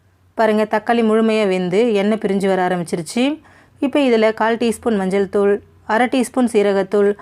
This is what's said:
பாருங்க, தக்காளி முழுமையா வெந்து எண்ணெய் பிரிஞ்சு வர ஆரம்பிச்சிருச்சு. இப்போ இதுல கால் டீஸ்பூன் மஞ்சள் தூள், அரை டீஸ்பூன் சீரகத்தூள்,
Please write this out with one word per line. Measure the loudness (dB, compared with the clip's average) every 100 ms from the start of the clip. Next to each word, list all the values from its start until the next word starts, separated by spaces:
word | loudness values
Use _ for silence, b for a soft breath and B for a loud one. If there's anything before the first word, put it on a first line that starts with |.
| _ _ _ -2
பாருங்க, | 0 2 0
தக்காளி | -2 0 0 2
முழுமையா | 2 2 2 0
வெந்து | 0 0 0 0 0
எண்ணெய் | 0 -2
பிரிஞ்சு | -2 -2 0
வர | 0 0
ஆரம்பிச்சிருச்சு. | -2 -4 -6 -6 -2 -2 -2 b b b _ -2
இப்போ | 0 2
இதுல | 2 2 0
கால் | -2 0
டீஸ்பூன் | -2 -2 -2 -2
மஞ்சள் | 0 -2 0 0
தூள், | 0 0 -4 _ -4
அரை | 0 0
டீஸ்பூன் | 0 -2 -2 0
சீரகத்தூள், | 2 2 0 0 0 0 0